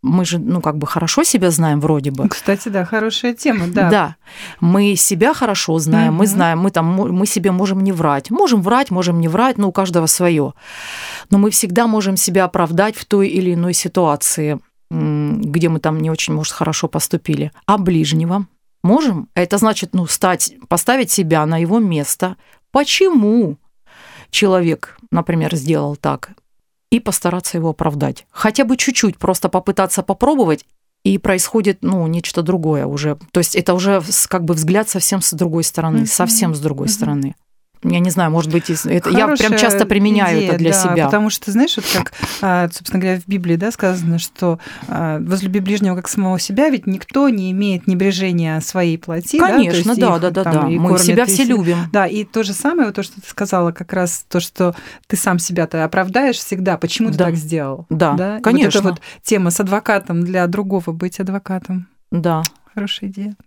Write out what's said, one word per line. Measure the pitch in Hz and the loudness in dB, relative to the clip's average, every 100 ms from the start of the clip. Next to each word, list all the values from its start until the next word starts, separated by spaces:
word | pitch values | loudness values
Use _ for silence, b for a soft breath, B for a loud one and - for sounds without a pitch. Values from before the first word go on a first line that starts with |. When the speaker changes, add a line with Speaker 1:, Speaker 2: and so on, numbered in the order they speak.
Speaker 1:
Мы | - 170 175 | 2 0 2
же, | 170 | -2
ну, | 190 175 | -2 -2
как | 160 151 | -2 -2
бы | 143 | -2
хорошо | - 165 - | -2 0 0
себя | 339 247 180 | 2 2 2
знаем | 160 160 147 | 2 2 2
вроде | 151 151 139 | 2 0 0
бы. | 135 165 | -2 -2
Speaker 2:
Кстати, | - - 196 - | -2 -2 -2 -2
да, | 196 | -4
хорошая | 175 220 220 - 240 | -2 -2 -2 -2 -4
тема, | 233 302 220 175 | -2 -2 0 0
да. | 175 180 | 2 4
Speaker 1:
Да. | 208 156 160 B B B B | 4 2 -4 B B B B
Мы | 170 190 202 190 | 2 4 4 2
себя | - 180 226 | 0 2 2
хорошо | 302 240 190 - 160 | 2 0 -2 0 -2
знаем, | 156 160 160 160 | 2 2 2 2
мы | 196 | -2
Speaker 2:
Мгм. | |
Speaker 1:
знаем, | 196 170 165 | 0 2 2
мы | 190 | 0
там | 175 165 | 2 0
мо-, | 185 196 | 0 0
мы | 180 202 | 0 0
себе | - 185 | 0 0
можем | 180 196 190 190 | 0 0 0 0
не | |
врать. | 180 165 143 - | 0 0 0 -2
Можем | 233 392 233 | 0 2 2
врать, | 180 240 - | 2 0 0
можем | 180 175 170 | 0 0 0
не | 165 | 0
врать, | 170 254 254 | 2 0 0
но | 202 | -2
у | |
каждого | 180 190 170 160 | 0 0 0 0
свое. | - 175 160 135 - B B B B B B B | 2 2 2 0 -4 B B B B B B B
Но | 202 | 4
мы | 208 | 4
всегда | 208 196 175 233 | 2 0 2 2
можем | 214 196 190 | 2 0 0
себя | - 180 | 2 2
оправдать | 180 185 170 165 208 208 | 2 2 0 2 0 0
в | - | -2
той | 202 196 | 2 2
или | 180 185 | 2 0
иной | 175 175 | 0 0
ситуации, | 175 175 180 170 147 - - 151 147 _ _ _ | 0 -2 0 2 2 0 -2 -2 -4 _ _ _
м, | 165 156 151 147 147 | -4 -2 0 -2 -2
где | 147 151 165 | -2 0 2
мы | 160 | 0
там | 156 156 | 0 -2
не | 156 | -2
очень, | 160 - | -2 -2
может, | 156 156 | -4 -4
хорошо | - 156 156 165 | -4 -2 -2 -2
поступили. | 160 - 170 - 147 147 b - | -4 -2 -4 -2 -4 -4 b 0
А | 208 | 0
ближнего | 185 170 156 156 165 190 190 _ _ _ | 2 2 2 0 0 -2 -4 _ _ _
можем? | 175 240 302 170 - - | 2 4 2 -2 -4 -4
Это | 175 202 | -2 2
значит, | 220 208 180 | 2 0 -2
ну, | 190 165 | -4 -2
стать, | - 185 175 - - - | 0 0 0 -2 -8 -4
поставить | 170 - 262 240 | -2 2 0 2
себя | - 170 160 151 | 0 2 2 2
на | 165 | 0
его | 165 220 | 2 2
место. | 214 160 143 - 185 185 b b b | 2 0 -4 -4 -6 -6 b b b
Почему | 269 285 - 381 320 208 233 196 143 _ _ B B B B B | 0 0 2 4 4 4 2 2 -4 _ _ B B B B B
человек, | - 202 185 175 156 - - - | 0 2 4 2 -2 -6 -18 -4
например, | 170 170 170 156 165 | -2 0 0 0 -2
сделал | 135 156 147 147 | 0 0 0 -4
так? | 143 139 - - _ _ _ _ _ | -4 -6 -10 -20 _ _ _ _ _
И | 240 | 0
постараться | 226 190 180 180 - 175 | 0 -2 -2 -2 -4 -4
его | 160 | -2
оправдать. | 156 160 147 139 135 - | -2 -2 0 -4 -4 -14
Хотя | - 220 214 247 | -2 -2 0 0
бы | 254 | 2
чуть-чуть, | - 254 214 - | 0 2 0 0
просто | - 180 185 | -2 0 0
попытаться | 185 185 190 190 - | -2 -2 0 0 -2
попробовать, | 180 196 254 302 196 151 - _ _ _ | -2 0 2 4 2 0 -4 _ _ _
и | - 196 | 0 0
происходит, | - 185 - 226 208 190 | 2 0 0 0 0 0
ну, | 175 185 165 | -2 0 0
нечто | 165 170 - | -2 -4 -4
другое | 165 180 160 151 139 | 0 0 0 0 -2
уже. | 143 151 147 - | -4 -4 -4 -2
То | - | -2
есть | 170 - | 0 -2
это | 170 | 0
уже | 196 190 196 | 0 2 0
с-, | 165 - - | 0 -2 0
как | 185 170 | -2 0
бы | |
взгляд | 165 156 190 214 | 0 2 2 0
совсем | 190 - 190 | -2 0 0
с | - | -2
другой | 160 175 160 | -2 -2 0
стороны, | 160 - 160 156 | -2 -2 0 0
Speaker 2:
Мгм. | 143 | 0
Speaker 1:
совсем | - - 226 180 | 0 0 2 0
с | 151 | 0
другой | 147 139 139 | -4 -4 -4
Speaker 2:
Мгм. | |
Speaker 1:
стороны. | 208 151 143 135 - _ _ _ _ 170 | -2 -2 -2 -4 -8 _ _ _ _ -2
Я | 175 | 0
не | 180 | 0
знаю, | 175 170 | 2 0
может | 160 160 | 0 0
быть, | 170 170 | -2 0
из-, | 160 - | -4 0
это | 175 - | -2 2
я | - 220 | 2 2
прям | 285 | 2
Speaker 2:
Хорошая | 220 220 | 2 2
Speaker 1:
часто | 226 202 196 | 2 2 2
применяю | 202 208 208 190 165 | 2 4 4 2 2
Speaker 2:
идея, | 196 | 2
Speaker 1:
это | 175 | 2
для | 165 | 2
Speaker 2:
да, | 190 | 2
Speaker 1:
себя. | 185 170 151 | 2 2 2
Speaker 2:
потому | 208 214 | 2 0
что, | - - | -2 -2
знаешь, | 208 302 - | 0 2 0
вот | - | -2
как, | 190 - B B B | -4 -4 B B B
а, | 196 180 175 | 0 0 0
собственно | - - 190 | -4 -6 -2
говоря, | 185 185 | -2 -4
в | 175 | -2
Библии, | 196 175 170 | -4 0 0
да, | 202 | -2
сказано, | 233 190 185 165 165 | -2 -2 0 0 -2
что, | - - 180 165 B B B | -4 -4 -2 -2 B B B
а, | - 165 156 | -6 -4 -4
«возлюби | 165 185 190 190 | -2 -2 -2 -2
ближнего, | 190 202 196 180 | 0 0 0 -2
как | 180 | -4
самого | - 190 185 | -2 0 -2
себя», | - 196 302 | -2 0 2
ведь | 254 185 | 0 -2
никто | 190 - 269 277 | -6 -4 0 2
не | 220 185 | 2 -2
имеет | 185 202 185 180 | 0 0 0 0
небрежения | 185 196 185 190 175 165 160 | 2 2 0 0 0 0 -2
о | |
своей | 156 185 175 160 | -4 -2 0 -2
плоти, | - 165 175 294 | -4 -8 -2 2
да, | 349 | 4
то | 247 | 4
Speaker 1:
Конечно, | 196 175 170 | 4 2 2
Speaker 2:
есть | 233 | 2
Speaker 1:
да, | 233 170 | 2 2
Speaker 2:
их | |
Speaker 1:
да, | 175 | 0
да, | 175 185 | 0 0
Speaker 2:
там | |
Speaker 1:
да. | 160 147 | 2 2
Speaker 2:
и | 170 | 2
Speaker 1:
Мы | 175 | 2
Speaker 2:
кормят, | 180 175 | 4 4
Speaker 1:
себя | 180 | 4
Speaker 2:
и | 240 | 4
Speaker 1:
все | 190 | 4
Speaker 2:
си-, | 254 | 4
Speaker 1:
любим. | 240 170 175 170 | 2 2 0 0
Speaker 2:
Да, | 208 185 | 0 0
и | 214 | -2
то | 208 226 | -4 -4
же | 208 | -4
самое, | 196 277 339 233 | -2 -2 0 -2
вот | 202 | -2
то, | |
что | 196 - | -8 -12
ты | - | -18
сказала, | - 202 190 170 | -8 -2 0 0
как | 170 180 | -4 -6
раз | 190 180 - - | -4 -2 -4 -4
то, | 180 | -4
что | 170 - 180 175 B B _ | -4 -2 -2 -2 B B _
ты | - | -4
сам | - 180 | 0 -2
себя-то | - 175 165 165 | -2 -2 -2 -2
оправдаешь | 160 185 185 208 277 233 | -2 -2 0 0 0 -2
всегда, | - 185 185 180 | -6 -4 -2 -2
почему | - - 220 | -2 -2 -2
ты | 151 | 0
Speaker 1:
Да. | 180 | 0
Speaker 2:
так | 170 | 0
сделал, | 156 165 139 135 165 | -2 -4 -4 -8 -6
Speaker 1:
Да, | 160 160 | 0 0
Speaker 2:
да? | 143 185 214 | 2 -2 -2
И | |
Speaker 1:
конечно. | 233 254 240 208 | 2 2 4 2
Speaker 2:
вот | 196 | 0
эта | 170 | -4
вот | B B | B B
тема | - 208 180 | -2 0 2
с | 170 | 0
адвокатом | 196 202 220 208 196 170 | 0 -2 0 -2 0 -4
для | 175 185 175 | -2 0 0
другого, | 185 196 196 175 | -2 -2 -2 -4
быть | 165 185 - | -6 -6 -6
адвокатом. | 190 196 - 190 - 185 180 _ _ | -6 -6 -6 -8 -6 -8 -8 _ _
Speaker 1:
Да. | 175 170 160 160 _ _ - | -2 0 -2 -4 _ _ -10
Speaker 2:
Хорошая | 202 - 202 | -8 -8 -10
идея. | 190 202 208 | -8 -10 -12